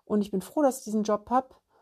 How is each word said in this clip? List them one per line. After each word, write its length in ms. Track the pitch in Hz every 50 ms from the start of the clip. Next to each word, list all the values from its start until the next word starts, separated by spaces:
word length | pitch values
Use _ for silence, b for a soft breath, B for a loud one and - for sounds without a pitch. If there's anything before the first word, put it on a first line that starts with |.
| b
und 180 | - 208 208
ich 80 | 196 -
bin 120 | - 190
froh, 200 | - - - 311
dass 160 | 294 254 247 -
ich 60 | -
diesen 200 | 214 208 220 208
Job 240 | 220 208 208 208 -
hab. 300 | 240 262 - - - _ b b b b